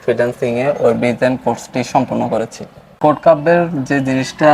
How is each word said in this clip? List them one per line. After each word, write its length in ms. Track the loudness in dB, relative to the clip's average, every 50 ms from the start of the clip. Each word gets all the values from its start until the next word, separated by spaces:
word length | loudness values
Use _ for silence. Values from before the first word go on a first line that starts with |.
| -4
ফ্রিল্যান্সিংয়ে 640 | -2 -2 0 0 -2 -2 -4 -4 -4 -2 -2 -2 -2 0 0
ওয়েব 160 | 2 0 2 2
ডিজাইন 340 | 0 -2 0 0 0 0 -2 -2 -2
কোর্সটি 360 | -4 -4 -4 -6 -8 -6 -6 -4
সম্পন্ন 400 | -2 -2 -2 -2 -2 -2 -4 -4 -2
করেছি। 360 | -2 -4 -4 -6 -10 -14 -18 -18 -20 -20 -20 -20 -8 -2 0
কোড 140 | 0 0 2 4
কাব্যের 380 | 4 4 4 4 2 2 2 2 0 -2 -4 -4
যে 160 | -2 -2 -2
জিনিসটা 480 | 0 0 0 -2 -2 -4 -2 2 4 6